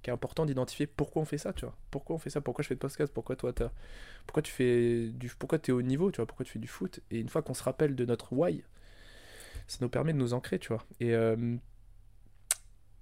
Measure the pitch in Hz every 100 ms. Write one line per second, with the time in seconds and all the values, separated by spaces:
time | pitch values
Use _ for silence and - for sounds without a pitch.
0 | - 123 127 - 160 127 123 - 143 -
1 | 147 160 156 147 202 - 120 - - 139
2 | - 165 151 147 139 123 147 131 139 -
3 | 147 - - 131 123 - 120 - - -
4 | - - - - 151 - 127 120 120 117
5 | 113 120 123 - - 160 - 123 127 135
6 | 196 - 113 - 123 110 117 - 185 -
7 | - 117 117 - 156 131 - - 151 131
8 | 120 117 - 127 175 156 - - - -
9 | - - - - - - - - 123 127
10 | 151 151 123 123 - 190 - 110 - -
11 | 120 117 113 113 120 120 - - - -
12 | - - - - - - - - - -